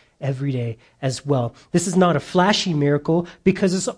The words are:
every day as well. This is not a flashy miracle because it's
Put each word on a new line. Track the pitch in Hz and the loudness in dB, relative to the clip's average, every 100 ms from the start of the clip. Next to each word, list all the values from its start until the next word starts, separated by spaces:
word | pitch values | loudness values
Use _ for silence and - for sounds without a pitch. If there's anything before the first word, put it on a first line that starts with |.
| _ - | _ -10
every | 139 131 139 | -6 -4 -4
day | 127 117 113 _ - | -4 -4 -8 _ -8
as | 135 127 | -6 -4
well. | 143 139 120 - _ | -2 0 -2 -8 _
This | 175 180 | -2 0
is | 180 | 2
not | 180 143 | 2 2
a | |
flashy | - 180 185 208 190 | 0 2 2 2 0
miracle | 151 143 143 147 165 170 - | 0 2 0 0 0 -2 -2
because | 190 190 190 | 0 2 0
it's | 185 247 | 0 -4